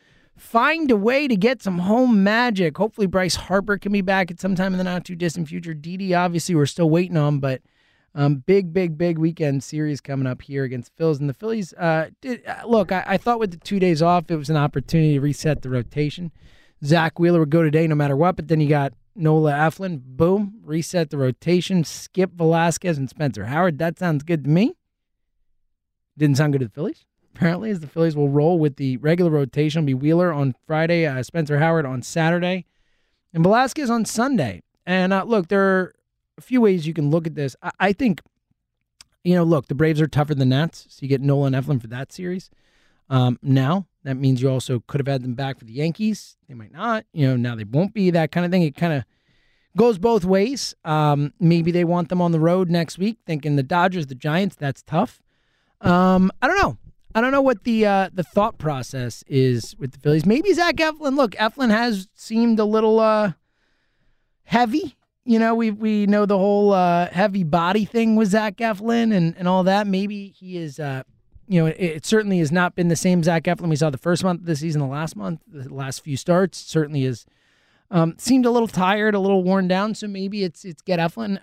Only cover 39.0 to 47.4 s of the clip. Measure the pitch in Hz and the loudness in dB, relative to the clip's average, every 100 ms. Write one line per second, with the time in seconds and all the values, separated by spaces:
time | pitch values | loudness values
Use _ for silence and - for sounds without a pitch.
39 | - _ 175 180 165 156 - 135 160 151 | -20 _ 0 2 4 2 0 -2 0 2
40 | 156 139 151 139 131 131 165 - - - | 0 0 -2 0 2 2 -2 -6 -20 -14
41 | 135 135 139 139 139 135 135 135 113 123 | -4 -2 2 2 0 -2 -2 -4 -4 -12
42 | 135 - 180 185 - _ _ _ _ _ | -14 -10 -8 -8 -10 _ _ _ _ _
43 | _ 131 123 123 143 135 131 190 180 _ | _ 2 2 0 0 2 2 -2 -4 _
44 | 139 131 135 127 135 131 - 123 - 143 | -10 -2 0 2 0 -2 -2 -6 -4 -4
45 | 135 139 127 120 135 - 113 120 160 160 | -2 -4 -4 -6 -8 -10 -14 -4 -4 -2
46 | 214 208 - _ _ 127 104 147 226 220 | -4 -4 -10 _ _ -20 -20 -10 -4 -4
47 | - 160 135 127 | -6 0 0 2